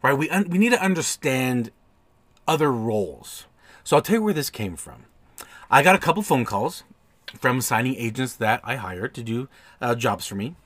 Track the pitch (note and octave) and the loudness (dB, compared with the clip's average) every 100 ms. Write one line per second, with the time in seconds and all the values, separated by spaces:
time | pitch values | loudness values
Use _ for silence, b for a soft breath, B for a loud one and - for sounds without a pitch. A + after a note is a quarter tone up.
0 | C3 C#3 D#3+ F#3 F#3+ F3 A#3 A#3+ F#3+ F3 | 2 0 0 0 0 2 4 4 2 0
1 | - - D3 C3 B2+ B2 A2+ _ _ _ | -2 -4 -2 0 0 -2 -4 _ _ _
2 | _ _ _ _ - D#3 D3+ A#2+ A2+ G#2+ | _ _ _ _ -2 2 2 0 0 -2
3 | F2+ C2 - - - _ b b - D3+ | -2 -8 -18 -18 -20 _ b b 2 2
4 | D3+ A3+ G#3+ D#3 C#3 - G#2 D#2+ - B1 | 4 0 2 -2 -4 -6 -8 -8 -16 -20
5 | - _ _ B B B B C3+ D3 F#3+ | -20 _ _ B B B B 6 6 4
6 | - E3+ G#3 C#3 A2 G2+ C3+ - - - | 4 0 2 0 0 -2 -4 -6 -20 -20
7 | _ _ - - C3 B2+ A#2 A2+ B2+ C3 | _ _ -20 -4 0 0 0 0 0 -2
8 | A#2 A2 C3 - A2 A#2+ - C3 F#2 F#2 | -6 -4 -6 -2 0 0 -2 -8 -6 -8
9 | A2+ - A#2 A#2 C3+ b b b B2 A#2 | -8 -8 -6 -6 -6 b b b -2 0
10 | A#2 G2+ - G2 A2+ F3 | 0 -2 -6 -8 -8 -10